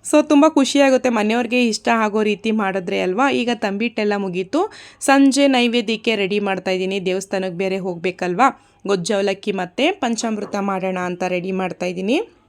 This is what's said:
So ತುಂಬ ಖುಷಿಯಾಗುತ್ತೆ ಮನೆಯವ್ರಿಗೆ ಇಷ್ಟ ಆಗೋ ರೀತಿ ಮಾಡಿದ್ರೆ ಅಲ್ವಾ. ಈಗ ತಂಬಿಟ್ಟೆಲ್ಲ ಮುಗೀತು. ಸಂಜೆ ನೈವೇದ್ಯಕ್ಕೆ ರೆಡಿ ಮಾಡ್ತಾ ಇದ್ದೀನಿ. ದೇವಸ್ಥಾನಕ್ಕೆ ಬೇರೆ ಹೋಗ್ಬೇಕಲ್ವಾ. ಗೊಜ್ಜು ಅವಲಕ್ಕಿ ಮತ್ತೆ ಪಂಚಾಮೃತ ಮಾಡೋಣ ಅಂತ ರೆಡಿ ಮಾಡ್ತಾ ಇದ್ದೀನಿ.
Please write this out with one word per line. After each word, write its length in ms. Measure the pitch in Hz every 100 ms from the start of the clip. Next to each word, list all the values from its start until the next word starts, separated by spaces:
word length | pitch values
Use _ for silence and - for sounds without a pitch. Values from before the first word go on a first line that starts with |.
So 220 | - 302 302
ತುಂಬ 180 | 294 311
ಖುಷಿಯಾಗುತ್ತೆ 600 | 294 262 285 277 262 254
ಮನೆಯವ್ರಿಗೆ 600 | 233 208 233 233 247 240
ಇಷ್ಟ 200 | 214 -
ಆಗೋ 300 | 226 214 214
ರೀತಿ 280 | 214 202 220
ಮಾಡಿದ್ರೆ 500 | 214 196 190 180 196
ಅಲ್ವಾ. 300 | 185 185 277
ಈಗ 200 | 247 240
ತಂಬಿಟ್ಟೆಲ್ಲ 600 | 233 208 196 233 226 214 202
ಮುಗೀತು. 440 | 196 175 190 302 415 - - -
ಸಂಜೆ 460 | - 277 277 262 277
ನೈವೇದ್ಯಕ್ಕೆ 680 | 262 240 240 220 220 233 220
ರೆಡಿ 240 | 190 202
ಮಾಡ್ತಾ 300 | 202 190 180
ಇದ್ದೀನಿ. 300 | 185 190 196 185
ದೇವಸ್ಥಾನಕ್ಕೆ 500 | 185 190 196 190 170
ಬೇರೆ 220 | 190 190
ಹೋಗ್ಬೇಕಲ್ವಾ. 720 | 185 175 180 175 180 180 262 - _ _ 190
ಗೊಜ್ಜು 280 | 196 170
ಅವಲಕ್ಕಿ 380 | 202 196 196 214
ಮತ್ತೆ 380 | 196 180 - 294
ಪಂಚಾಮೃತ 680 | 392 240 220 233 214 220 208
ಮಾಡೋಣ 420 | 196 190 190 185
ಅಂತ 240 | 180 180
ರೆಡಿ 300 | 185 180 185
ಮಾಡ್ತಾ 340 | 185 185 175 180
ಇದ್ದೀನಿ. 320 | 180 190 294 466 _